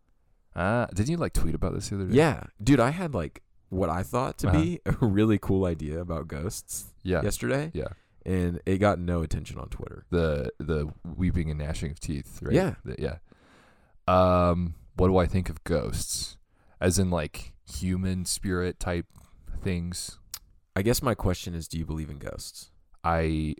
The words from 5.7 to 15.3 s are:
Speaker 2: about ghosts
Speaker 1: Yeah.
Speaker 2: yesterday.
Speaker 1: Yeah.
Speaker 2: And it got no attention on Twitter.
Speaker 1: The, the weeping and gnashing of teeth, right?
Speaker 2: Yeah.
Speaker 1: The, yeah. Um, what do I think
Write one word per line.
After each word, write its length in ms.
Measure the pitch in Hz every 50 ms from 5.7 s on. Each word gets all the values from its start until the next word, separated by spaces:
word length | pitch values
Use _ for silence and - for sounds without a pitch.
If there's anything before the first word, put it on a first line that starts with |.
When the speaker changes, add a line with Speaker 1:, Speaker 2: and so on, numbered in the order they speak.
| 85 76 78 73 76 82
Speaker 2:
about 280 | 90 87 82 78 73 82
ghosts 640 | - 71 78 101 - - - - - - - - - - -
Speaker 1:
Yeah. 200 | 92 90 78 -
Speaker 2:
yesterday. 480 | 104 101 - 117 120 127 139 151 165 165
Speaker 1:
Yeah. 160 | 85 67 - - - _ _ _ _ -
Speaker 2:
And 340 | - 90 92 87 87 87 - -
it 100 | - 95
got 220 | 92 104 104 95 87
no 240 | 87 85 87 85 80
attention 360 | 78 - 78 76 - - -
on 120 | - -
Twitter. 340 | - - - - - - - -
Speaker 1:
The, 420 | 87 85 82 80 73 73 65 62 - -
the 340 | 76 76 80 76 73 76 - - - 85 -
weeping 320 | - 92 90 80 87 78 78
and 100 | 76 76
gnashing 320 | 76 73 80 - - 73 73
of 60 | -
teeth, 420 | - - 76 67 - - - - -
right? 100 | - -
Speaker 2:
Yeah. 200 | 170 190 220 - - -
Speaker 1:
The, 120 | - - -
yeah. 200 | - - - - - - - _ _ - - - - _ _ _ _ _ _ - -
Um, 680 | - 92 90 92 92 90 90 87 87 87 87 87 85 82 - - - -
what 120 | - 90 92
do 80 | 92
I 100 | 92 87
think 220 | 80